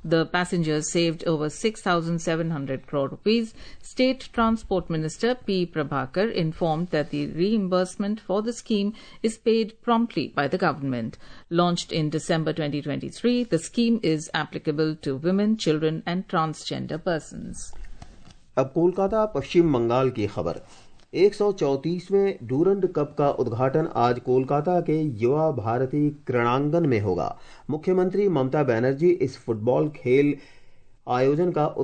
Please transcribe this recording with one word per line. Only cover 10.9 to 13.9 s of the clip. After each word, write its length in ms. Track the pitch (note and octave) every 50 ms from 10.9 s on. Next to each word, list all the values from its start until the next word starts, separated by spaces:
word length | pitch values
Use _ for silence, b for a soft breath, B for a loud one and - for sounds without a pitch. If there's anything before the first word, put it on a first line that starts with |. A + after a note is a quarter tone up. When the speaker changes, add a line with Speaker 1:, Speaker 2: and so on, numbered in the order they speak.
| B2+ A#2+ A2+ B2+ - - B B B B B B
Speaker 1:
Launched 480 | E3+ E3+ F3 F3 F3 F3 - - - E3 D#3
in 60 | D3+
December 480 | D#3 D#3 - - E3+ D#3+ D#3 D#3 D3+ - D3+
twenty 240 | D3 C#3+ D3 -
twenty-three, 500 | D3+ C#3 C3+ C3+ C3+ - - - A#3+ B3 B3 B3
the 160 | - E3+ D#3+
scheme 420 | E3 - - - A#3 A#3